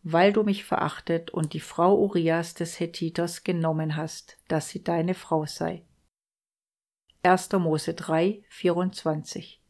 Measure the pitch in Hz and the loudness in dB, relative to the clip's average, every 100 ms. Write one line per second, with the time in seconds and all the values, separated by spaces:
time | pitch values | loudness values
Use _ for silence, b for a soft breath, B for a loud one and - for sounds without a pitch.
0 | 165 165 196 208 208 196 - - 156 - | 2 4 6 4 2 -2 -2 -2 -2 -4
1 | - 170 165 - 151 131 - - 175 202 | -2 -2 -2 -4 -4 -4 -8 2 4 6
2 | 202 180 165 165 165 - 165 - 170 - | 4 2 2 2 -2 -6 -8 -4 -6 -4
3 | 165 165 170 170 - 175 165 156 156 156 | -4 -2 -4 -4 -2 0 0 0 -2 -2
4 | 156 - - - _ 160 - 190 - 170 | -6 -10 -18 -20 _ -2 -2 -8 -2 0
5 | 175 180 - 160 151 - 165 170 _ _ | 0 -2 0 -2 -2 -6 -6 -8 _ _
6 | _ _ _ _ _ _ _ _ _ _ | _ _ _ _ _ _ _ _ _ _
7 | _ _ 180 185 - 196 165 156 - 160 | _ _ 4 4 4 0 2 0 -2 -6
8 | 165 160 185 214 _ - 180 170 185 - | -2 2 2 -2 _ -2 0 2 -2 -2
9 | 160 156 - - - - | -4 -4 -6 -14 -14 -20